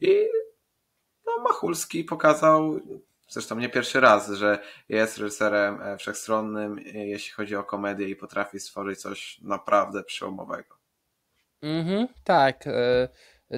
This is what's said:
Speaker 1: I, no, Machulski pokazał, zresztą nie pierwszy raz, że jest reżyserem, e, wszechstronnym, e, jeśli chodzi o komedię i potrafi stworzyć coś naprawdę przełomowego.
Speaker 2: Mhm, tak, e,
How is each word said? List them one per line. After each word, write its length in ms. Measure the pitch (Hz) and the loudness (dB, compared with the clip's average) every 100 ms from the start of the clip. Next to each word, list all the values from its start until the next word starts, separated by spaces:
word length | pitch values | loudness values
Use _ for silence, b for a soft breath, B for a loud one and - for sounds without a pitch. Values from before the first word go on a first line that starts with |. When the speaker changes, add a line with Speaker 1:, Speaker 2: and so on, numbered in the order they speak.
Speaker 1:
I, 260 | 370 403 440 453 - _ _ _ _ _ _ _ 453 | 4 4 4 0 -4 _ _ _ _ _ _ _ -4
no, 160 | 466 | 0
Machulski 640 | 480 - 170 165 - 165 | 0 0 -2 -4 -6 -6
pokazał, 760 | 165 160 156 147 156 156 156 151 - - _ _ _ | -6 4 4 6 6 6 4 -2 -8 -18 _ _ _
zresztą 260 | - - 113 | -12 -8 -4
nie 100 | 120 | -2
pierwszy 320 | 127 117 - | -2 0 6
raz, 300 | 127 104 104 | 8 8 4
że 280 | 101 104 101 B B B | 0 2 2 B B B
jest 300 | 107 110 110 | 0 0 -2
reżyserem, 640 | 104 - 107 104 101 101 | -6 0 2 2 0 -2
e, 140 | 101 98 | -8 -10
wszechstronnym, 800 | 101 101 - 110 107 107 104 101 | -10 -8 -2 -2 -2 -4 -6 -8
e, 280 | - 107 104 | -12 -10 -8
jeśli 260 | 101 - | -8 -10
chodzi 240 | - 104 101 | -10 -6 -6
o 80 | |
komedię 440 | - 101 101 101 98 | -6 -4 -4 -4 -6
i 80 | 95 | -8
potrafi 440 | 98 101 101 98 | -8 -6 -6 -8
stworzyć 400 | - 104 98 95 | -14 -8 -8 -8
coś 380 | 98 98 - - | -10 -12 -14 -12
naprawdę 640 | 95 98 - 104 98 101 | -6 -6 2 2 2 -4
przełomowego. 720 | - - 95 95 - - - _ _ _ _ _ _ _ _ - | -8 -10 -8 -10 -10 -12 -14 _ _ _ _ _ _ _ _ -12
Speaker 2:
Mhm, 460 | 151 165 165 196 247 - | -6 -4 -2 -2 -2 -4
tak, 420 | - 170 135 - 147 | 2 4 4 2 -4
e, 420 | 123 123 123 127 b b b - | 0 2 2 0 b b b -12